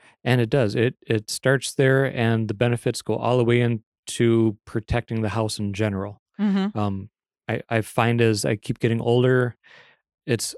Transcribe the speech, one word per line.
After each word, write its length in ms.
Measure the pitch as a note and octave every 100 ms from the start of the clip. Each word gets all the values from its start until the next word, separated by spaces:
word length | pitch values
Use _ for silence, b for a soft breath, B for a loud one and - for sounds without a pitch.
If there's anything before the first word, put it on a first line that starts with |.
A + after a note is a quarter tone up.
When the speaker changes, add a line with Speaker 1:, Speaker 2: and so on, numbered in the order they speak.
| b b
Speaker 1:
And 180 | B2 B2+
it 80 | A2+
does. 260 | C#3+ G#2+ A#2+
It, 200 | A#2+ - -
it 220 | A2 -
starts 460 | - C3 C3+ - -
there 280 | C3+ C3+
and 460 | C3+ B2+ A2+ A2+ A2
the 40 |
benefits 480 | G#2+ A#2+ A#2+ B2 -
go 140 | - A2
all 220 | A#2 B2
the 60 | A#2
way 160 | A#2+
into 960 | A#2+ A2+ - _ - - A#2+ A2+ A2+ G#2 -
protecting 560 | A#2 - A#2+ - A2+
the 80 | G#2+
house 300 | A2+ A2 -
in 120 | G2+
general. 500 | G2 G#2+ G2 G2+ G#2 _ -
Speaker 2:
Mm-hmm. 400 | G#3 G3 G3 A2+
Speaker 1:
Um, 320 | G#2 G2 G2 _ _ _ -
I, 140 | A2 -
I 120 | A2+
find 380 | - - A#2 A#2+
as 240 | A2+ G#2+
I 140 | C3+ G#2+
keep 220 | - A#2
getting 200 | A#2 A#2
older, 560 | A#2+ B2 B2+ B2+ B2 - b b b b _ _ -
it's 300 | A#2 -